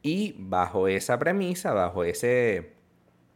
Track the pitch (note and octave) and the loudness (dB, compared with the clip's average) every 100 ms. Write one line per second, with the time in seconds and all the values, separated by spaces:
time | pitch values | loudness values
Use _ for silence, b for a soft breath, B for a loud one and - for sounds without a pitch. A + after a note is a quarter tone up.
0 | D3 F3 G#3 - F#2+ F#2 F2+ G2+ F#2+ F#2+ | -2 -2 -2 -6 -4 0 0 2 2 2
1 | - B2 E3+ F#3+ F#3 F3+ F3+ A2 F2+ F2+ | 0 0 0 0 -2 -4 -2 0 0 0
2 | F2 F2 A#2+ B2 A#2+ F#2+ E2 - _ _ | -2 0 0 2 2 0 -4 -16 _ _
3 | _ _ _ | _ _ _